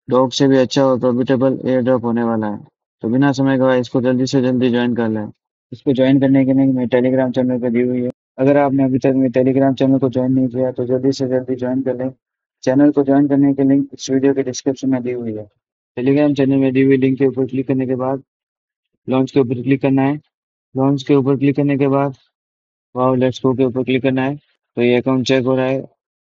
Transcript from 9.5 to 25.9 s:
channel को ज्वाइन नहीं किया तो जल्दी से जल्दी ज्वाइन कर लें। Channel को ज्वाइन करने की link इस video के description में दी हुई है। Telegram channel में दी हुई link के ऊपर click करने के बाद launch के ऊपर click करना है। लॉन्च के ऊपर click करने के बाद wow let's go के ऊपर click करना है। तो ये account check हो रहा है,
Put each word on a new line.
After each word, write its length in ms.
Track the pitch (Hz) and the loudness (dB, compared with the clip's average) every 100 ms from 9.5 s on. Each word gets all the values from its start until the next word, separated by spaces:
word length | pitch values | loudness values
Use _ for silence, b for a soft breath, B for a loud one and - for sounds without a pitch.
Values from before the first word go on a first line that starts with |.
| 131 135 127 | 2 2 2
channel 240 | 135 135 | 2 2
को 100 | 135 | 0
ज्वाइन 220 | 123 127 | -2 -2
नहीं 160 | 131 131 | 0 0
किया 240 | 117 127 | -2 -4
तो 140 | 123 123 | -4 -4
जल्दी 240 | 127 131 | -2 0
से 160 | 135 131 | -2 -2
जल्दी 280 | 127 127 127 | -2 -4 -6
ज्वाइन 260 | 123 127 | -4 -4
कर 160 | 131 123 | -4 -4
लें। 140 | 131 127 _ _ _ _ | -6 -10 _ _ _ _
Channel 280 | - 131 147 | -2 2 4
को 120 | 143 | 4
ज्वाइन 240 | 135 139 143 | 2 2 2
करने 260 | 139 143 | 2 2
की 140 | 139 135 | 2 2
link 180 | 139 139 | 2 0
इस 160 | - - | -8 -4
video 240 | 131 135 | 0 2
के 100 | 135 | 0
description 460 | 127 123 - 127 135 | -2 -4 -6 -4 -2
में 120 | 131 | -4
दी 80 | 120 | -4
हुई 240 | 123 117 107 | -8 -8 -10
है। 120 | 107 _ _ _ _ - | -12 _ _ _ _ -6
Telegram 380 | 127 139 147 143 | 0 2 2 2
channel 200 | 135 135 | 2 2
में 140 | 135 | 2
दी 100 | 127 | 2
हुई 140 | 135 135 | 2 4
link 200 | 131 131 | 2 0
के 80 | 139 | 0
ऊपर 180 | 131 131 | 0 -4
click 220 | 131 135 | -4 -4
करने 200 | 131 127 | -2 -2
के 80 | 127 | -4
बाद 260 | 131 135 - _ _ _ _ _ _ _ - | -4 -6 -10 _ _ _ _ _ _ _ -4
launch 240 | 131 131 | -2 0
के 80 | 143 | 0
ऊपर 220 | 123 123 | 0 -2
click 200 | 120 135 | -2 0
करना 200 | 143 135 | 0 0
है। 160 | 139 147 _ _ _ _ _ 131 | 0 -2 _ _ _ _ _ -2
लॉन्च 280 | 135 143 | 0 0
के 120 | 135 143 | 2 2
ऊपर 200 | 131 135 | 2 0
click 180 | 139 143 | 0 0
करने 200 | 143 139 | 0 0
के 100 | 139 | 0
बाद 280 | 139 143 139 _ _ _ _ _ _ _ 123 | 0 -2 -6 _ _ _ _ _ _ _ -2
wow 180 | 127 131 | 0 2
let's 240 | 127 120 | 0 0
go 100 | 131 | -2
के 100 | 123 131 | 0 -2
ऊपर 180 | 123 | -2
click 180 | 127 131 | -2 -2
करना 200 | 135 131 | 0 -2
है। 120 | 131 147 | -4 -6
तो 460 | _ _ _ - | _ _ _ -2
ये 160 | 120 123 | 2 2
account 300 | 123 131 120 | 0 -2 0
check 180 | 135 123 | 0 0
हो 100 | 131 | -2
रहा 100 | 131 | -2
है, 120 | 135 - | -4 -8